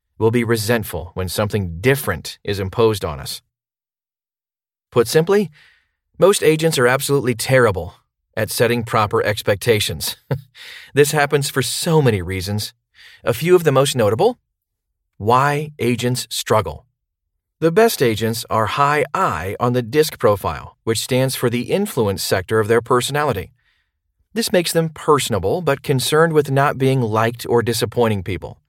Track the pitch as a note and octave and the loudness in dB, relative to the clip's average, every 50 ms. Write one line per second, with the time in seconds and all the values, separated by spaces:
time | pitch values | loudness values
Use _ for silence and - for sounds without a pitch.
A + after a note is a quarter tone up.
0 | _ _ _ - G#2+ A2+ A2+ A#2+ A#2 A2 A#2 A2 G2+ G#2+ A#2+ A2+ F#2+ - - D#2+ | _ _ _ 0 0 2 2 2 0 0 0 0 0 0 0 0 -2 -4 -8 -10
1 | D#2 F2+ - F#2+ F#2 F2+ - - G#2+ G2+ - G#2+ F#2+ F2 E2 E2 G2+ B2+ C#3 C3+ | -10 -10 -8 -8 -8 -6 -2 -2 -2 -2 -2 -2 -4 -4 -4 -2 2 2 2 2
2 | - A2 F2+ - - - - - - G2 G2+ F#2+ F#2+ F#2 - - A2+ A2 A2 G2 | 0 -4 -6 -6 -8 -14 -16 -12 -8 -6 -6 -4 -6 -4 0 2 2 2 2 0
3 | - E2+ D2 C#2 C2 - - - _ _ _ _ _ _ _ _ _ _ _ _ | -4 -8 -8 -8 -10 -12 -14 -14 _ _ _ _ _ _ _ _ _ _ _ _
4 | _ _ _ _ _ _ _ _ _ _ _ _ _ _ _ _ _ _ - B2 | _ _ _ _ _ _ _ _ _ _ _ _ _ _ _ _ _ _ 0 0
5 | A2+ A#2 - D#3+ E3 F#3 G3 G#3 G#3 D#3 - _ _ _ _ _ _ _ _ _ | 2 2 2 2 2 4 2 2 0 -2 -6 _ _ _ _ _ _ _ _ _
6 | _ _ _ - E3+ F#3+ G3+ - - D#3 D#3 D3+ D#3+ E3 D#3 C3+ B2 A#2+ B2+ C#3 | _ _ _ 2 4 4 4 4 4 2 2 4 2 0 2 4 4 4 2 2
7 | C#3 - C#3 C#3 G#2 B2+ A#2+ A2+ - - C3+ C3 A#2+ A2 F#2+ E2+ E2 F2 - _ | 0 0 0 0 0 0 -2 -2 0 2 4 4 4 4 2 0 -4 -10 -12 _
8 | _ _ _ _ _ _ - - A2 - - - A#2+ A2+ A#2+ A#2+ A2 A2+ - A2+ | _ _ _ _ _ _ -6 -6 -6 -4 0 0 2 2 0 -2 -2 -2 0 0
9 | G#2+ G#2+ - A2 - G2+ G#2+ - - - G#2 F#2+ - A#2+ A2 G#2 - - F#2 D2 | 0 0 0 0 0 0 -2 -2 0 0 0 0 2 2 2 2 0 -4 -6 -6
10 | - - - - _ - C3+ - - _ _ - - - - - - - - C3+ | -8 -8 -10 -10 _ -8 -8 -8 -8 _ _ -20 -20 -20 -20 -20 -16 -4 2 2
11 | D3 C#3+ D#3 D3+ C#3+ C#3 D3+ C#3+ C#3 - - C#3 B2+ - - - - F3+ D#3+ D#3 | 2 2 2 0 0 0 0 -2 -2 -2 -2 -4 -4 -4 -4 -4 -2 0 2 2
12 | C#3+ B2 G#2+ F#2+ E2+ F2 F#2+ F#2+ F2 F#2+ G#2 G#2+ - - - _ _ _ _ _ | 4 2 2 0 -2 -4 -6 -6 -6 -4 -6 -6 -6 -8 -14 _ _ _ _ _
13 | - - - - - - A#2 A#2 D#3 F3 F3+ F#3 E3+ D3+ C3+ C3 C#3 C3 - B2+ | -20 -20 -20 -10 -4 -4 -4 -2 2 2 4 4 4 4 2 2 2 2 2 2
14 | A2 G2+ G#2+ A#2+ F#3 A#3+ B3 _ _ _ _ _ _ _ _ _ _ _ _ _ | 2 2 2 2 2 0 0 _ _ _ _ _ _ _ _ _ _ _ _ _
15 | _ _ _ - G2 G#2+ B2 B2+ C3+ C#3+ D3 C#3+ D#3 D3+ - - A2+ A#2+ B2 A2 | _ _ _ -6 0 2 4 4 4 2 0 -2 -4 -8 -6 -4 -2 -2 0 0
16 | A#2+ B2 B2+ - - - - - - - A#2+ G#2+ - - - - _ _ _ _ | -2 -2 -2 -4 -6 -8 -8 -6 -2 0 0 0 0 -2 -6 -12 _ _ _ _
17 | _ _ _ _ _ _ _ _ _ _ _ - D#3 E3 E3 G#3+ A3+ A3+ - - | _ _ _ _ _ _ _ _ _ _ _ -2 0 2 4 4 4 4 4 2
18 | C3+ A#2 A2 G2 A2 A2 A2+ A2+ - - G2 A2 A2 G2+ - C#3+ C#3+ C#3+ D3 D3+ | 0 0 0 0 -2 -2 -4 -4 -6 -2 -2 0 0 0 0 0 2 2 2 0
19 | - - - F3+ F#3+ D3+ G2+ D2+ E2+ F#2+ G#2 - - B2 B2 B2+ A#2+ A2 A#2+ D3+ | -2 -2 -2 -2 -2 -2 -2 -4 -6 -8 -6 -2 -2 0 0 0 -2 0 2 0
20 | D#3 D3+ - - - A2 G#2 G2 - - D#2 B1 C#2 - - _ - A2 A2+ A2+ | 0 0 0 0 2 2 2 2 -2 -6 -6 -8 -12 -16 -20 _ -4 -4 -4 -2
21 | - - B2+ B2+ C3 C3 C3 - - A#2+ A2+ A#2+ A#2+ - C#3 F#3+ G3+ G#3 - - | -2 -2 0 0 0 0 -2 -2 -2 -2 -2 -2 -2 -2 -2 -2 -2 -2 -2 -2
22 | A2+ G2 G2 F#2 - - A#2 G2 F#2 - A2 A2 G#2+ G#2 A2+ A#2+ A#2+ - C3 B2 | 0 0 -2 -4 -4 -2 -2 -2 -2 0 0 0 2 2 2 2 2 2 0 0
23 | B2 - C#3 D3 D3+ C#3+ A#2 F#2+ C#2+ - _ _ _ _ _ _ _ _ _ _ | 0 0 -2 -2 -2 -2 -2 -4 -6 -12 _ _ _ _ _ _ _ _ _ _
24 | _ _ _ _ _ _ - G#3+ A3+ - - F3+ E3+ - - E3 E3 D#3+ D#3 - | _ _ _ _ _ _ -6 -6 -4 0 0 0 0 0 -2 -2 -2 -2 -6 -4
25 | - - D3+ C3+ - - A#2 G2 F2 G2 C3+ F#3 E3+ C#3+ C#3 - - - C3+ B2+ | 0 2 2 2 2 0 -2 -2 -2 -2 -2 -2 0 -2 -2 -2 0 -2 -2 0
26 | B2 - D3+ D3+ E3 E3+ D#3 D3+ C#3+ C#3+ C3+ C#3 C#3 D3 - B2+ C3+ C3 C3+ C3+ | 0 0 2 2 2 4 4 2 2 2 2 0 2 0 0 0 0 2 2 2
27 | A#2+ G#2+ G#2+ G#2+ A2+ A#2 A#2+ - - - A#2 A#2 A2 A#2 A#2 - A#2+ G#2+ - A#2+ | 0 0 0 0 0 0 -2 -4 -4 0 0 2 2 0 -2 -2 -2 -4 0 0
28 | A#2 A2+ G#2+ G2 F#2 - F#2 D#2+ - - - _ _ | 0 2 0 -2 -4 -6 -8 -8 -8 -12 -16 _ _